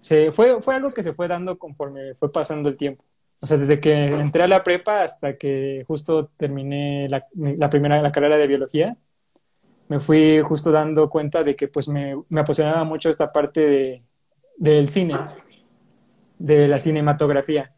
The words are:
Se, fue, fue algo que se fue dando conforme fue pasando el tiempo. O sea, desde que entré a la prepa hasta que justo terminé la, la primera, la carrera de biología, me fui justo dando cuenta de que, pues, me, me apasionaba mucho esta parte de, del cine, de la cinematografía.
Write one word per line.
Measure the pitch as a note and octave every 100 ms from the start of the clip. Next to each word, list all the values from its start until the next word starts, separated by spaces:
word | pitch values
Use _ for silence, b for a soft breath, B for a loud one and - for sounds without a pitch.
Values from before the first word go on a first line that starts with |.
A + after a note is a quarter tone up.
Se, | - D#3 D#3
fue, | D3+ A#3+ A#3+
fue | - C4
algo | C4+
que | B3+
se | E3+
fue | D3+ F3
dando | F3 F#3 F3+
conforme | E3+ C#3+ C#3+ C#3 C3+ C3
fue | D3
pasando | D#3+ D3 D3+ D3
el | C3+
tiempo. | C#3+ C3+ _ _ _ _
O | D3
sea, | D3+
desde | C#3 D3
que | D#3 D3 C#3+ D3
entré | D3 E3
a | F3+
la | F#3+
prepa | F#3 F3+ G3 G#3
hasta | F3 - C#3+ C3+
que | C#3+ C3+ C3+ C3+ B2+
justo | D#3 D3+ D#3+ D3+ _
terminé | D3 C#3 C3+ C#3+ C#3+ C#3+ C#3
la, | C3+ - F#3+
la | D3 C#3+ C#3+
primera, | D3 C#3+ D3
la | D3
carrera | D3 D3 D3+
de | D3
biología, | C#3 C3 D3+ F#3 A#3+ _ _ _ _ _ _ _ _ _
me | D3
fui | - D#3 D#3 D#3
justo | D3+ D#3 D#3
dando | D#3 D#3 D#3 D3+
cuenta | D#3+ D3 E3
de | D3 C#3
que, | C#3
pues, | D3+ C#3
me, | D3 C#3 C#3 -
me | D#3
apasionaba | D3+ D3 D3+ D#3+ D#3+
mucho | D#3 E3
esta | D#3 D3+
parte | D3+ D3 D#3+
de, | D3+ C#3 C3 B2+ _ _ _ _ _ F4+
del | D#3 D3+ C#3+
cine, | G3 F3 C#3 - - _ _ _ _ _ _ _ _ _ _
de | D3 D3 C#3+
la | C#3
cinematografía. | D#3+ D#3 D3+ D3 D3 C#3 C#3 D3+ C3